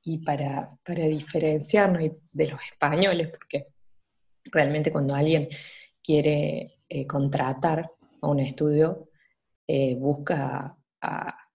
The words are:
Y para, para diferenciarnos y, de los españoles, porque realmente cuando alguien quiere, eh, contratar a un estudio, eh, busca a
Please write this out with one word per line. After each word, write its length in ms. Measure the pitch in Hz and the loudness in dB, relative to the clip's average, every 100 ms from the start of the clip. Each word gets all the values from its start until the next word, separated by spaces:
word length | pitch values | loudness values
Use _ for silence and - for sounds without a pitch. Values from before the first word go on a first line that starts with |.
Y 160 | - 160 | -6 -6
para, 500 | - 143 139 139 139 - | -2 -2 -2 -4 -8 -16
para 200 | - 170 156 | -8 0 0
diferenciarnos 960 | 151 147 175 156 151 147 208 196 175 | 0 -2 0 2 0 2 4 4 4
y, 100 | 156 160 _ | 0 -4 _
de 140 | 151 156 | -2 -2
los 120 | 143 - | -2 -14
españoles, 600 | - 147 151 196 175 165 | -2 0 4 2 2 -2
porque 380 | - - - - _ - - _ _ _ _ | -8 -8 -8 -8 _ -20 -20 _ _ _ _
realmente 480 | - 160 139 151 156 | -2 2 2 2 0
cuando 220 | 156 139 | 0 0
alguien 340 | 139 151 160 147 - - - - _ | 2 2 2 0 -10 -18 -20 -20 _
quiere, 800 | - 151 151 147 151 - - _ _ | 2 4 4 2 -2 -4 -10 _ _
eh, 180 | 151 139 | -8 -4
contratar 840 | 143 139 - 131 131 165 156 165 _ _ _ | -2 0 0 -2 0 0 0 -4 _ _ _
a 60 | 147 | -2
un 120 | 139 | 0
estudio, 680 | 135 - 151 147 160 190 - _ _ _ _ _ - | -2 0 2 4 2 0 -12 _ _ _ _ _ -4
eh, 280 | 143 135 | 0 0
busca 840 | 123 135 143 143 160 135 135 139 - _ _ | 0 0 -2 -2 -2 -2 -6 -10 -16 _ _
a 380 | - - - - _ | -6 -6 -8 -12 _